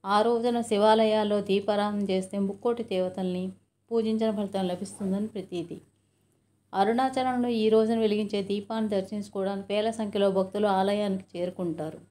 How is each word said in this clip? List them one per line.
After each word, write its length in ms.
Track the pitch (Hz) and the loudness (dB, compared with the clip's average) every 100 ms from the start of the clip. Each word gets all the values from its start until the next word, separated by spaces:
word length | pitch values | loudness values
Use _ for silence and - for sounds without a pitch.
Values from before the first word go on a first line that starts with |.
ఆ 180 | 196 208 | 2 2
రోజున 380 | 220 233 240 240 | 4 2 0 0
శివాలయాల్లో 800 | 226 202 214 220 220 214 208 208 | 0 4 6 6 6 4 2 0
దీపారాధన 640 | 202 196 202 208 208 208 196 | 2 0 2 0 0 -2 0
చేస్తే 280 | 190 190 202 | -2 -2 -2
ముక్కోటి 440 | 196 196 240 233 | -4 -2 -2 -2
దేవతల్ని 720 | 220 185 185 185 185 180 185 185 _ _ _ | -2 -2 -2 -2 -4 -4 -6 -10 _ _ _
పూజించిన 380 | 233 220 220 220 | -2 0 0 0
ఫలితం 360 | 208 196 196 185 | -2 -4 -2 -2
లభిస్తుందని 600 | 180 196 - 196 190 214 | -4 -8 -6 -4 -2 -4
ప్రతీతి. 540 | 208 185 180 165 170 _ _ _ _ _ _ _ _ _ | -8 -8 -8 -8 -12 _ _ _ _ _ _ _ _ _
అరుణాచలంలో 760 | 190 202 233 262 262 254 247 247 | 0 2 2 0 0 0 0 0
ఈ 200 | 233 214 | 2 4
రోజున 300 | 220 220 226 | 4 4 2
వెలిగించే 440 | 220 208 208 202 | 2 0 0 -2
దీపాన్ని 480 | 196 202 202 226 214 | -2 -4 -4 -4 -2
దర్శించుకోవడానికి 840 | 202 190 208 202 202 190 196 196 | -2 -4 -8 -8 -4 -4 -4 -4
వేల 180 | 208 214 | -2 -2
సంఖ్యలో 400 | 220 208 208 196 | -2 -4 2 2
భక్తులు 360 | 190 190 208 208 | 2 0 0 2
ఆలయానికి 720 | 190 190 202 208 190 - 175 | 2 2 0 0 -4 -6 -6
చేరుకుంటారు. 600 | 175 175 180 165 156 165 - | -6 -4 -6 -4 -8 -10 -20